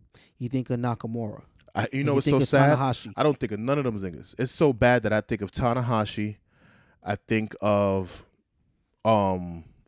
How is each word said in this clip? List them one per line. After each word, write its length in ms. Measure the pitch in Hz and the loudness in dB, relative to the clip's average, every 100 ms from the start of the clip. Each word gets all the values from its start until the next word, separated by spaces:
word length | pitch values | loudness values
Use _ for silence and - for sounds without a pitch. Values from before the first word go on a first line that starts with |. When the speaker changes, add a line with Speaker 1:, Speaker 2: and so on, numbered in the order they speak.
| _ _ _ - | _ _ _ -12
Speaker 1:
you 120 | 123 | -6
think 200 | 131 120 | -4 -4
of 100 | 123 | -4
Nakamura. 640 | 123 117 113 117 110 104 - _ _ | -2 -4 -6 -8 -8 -10 -20 _ _
Speaker 2:
I, 100 | 98 | -6
you 40 | - | -4
Speaker 1:
And 120 | 135 143 | -2 0
Speaker 2:
know 60 | |
Speaker 1:
you 40 | 139 | 2
Speaker 2:
what's 100 | 147 | 4
so 60 | |
Speaker 1:
think 100 | 139 | 2
of 40 | 135 | 4
Speaker 2:
sad? 280 | 139 139 131 | 6 6 4
Speaker 1:
Tanahashi. 360 | 135 123 110 101 | 0 -4 -6 0
Speaker 2:
I 80 | |
don't 160 | 151 139 | 0 0
think 120 | 117 | -4
of 60 | 104 | -4
none 180 | 117 143 | -2 -2
of 60 | 131 | -2
them 140 | 107 | -4
niggas. 360 | 95 76 - - | -6 -10 -12 -6
It's 140 | 127 | -4
so 220 | - 151 | 2 2
bad 300 | 120 123 123 | 4 4 4
that 100 | 107 | 2
I 80 | 107 | -2
think 200 | - 113 | -2 -4
of 80 | 101 | -6
Tanahashi, 840 | - 123 123 123 113 104 - 107 104 _ _ _ _ _ _ | -2 -2 0 0 0 -2 -4 -6 -8 _ _ _ _ _ _
I 140 | - 101 | -8 -6
think 400 | - 110 107 - | -2 -2 -2 -2
of, 640 | 104 101 101 98 90 - - _ _ _ _ _ _ _ 110 | 0 2 2 0 -4 -12 -20 _ _ _ _ _ _ _ 2
um, 580 | 110 98 92 87 82 80 _ | 2 2 -2 -6 -12 -16 _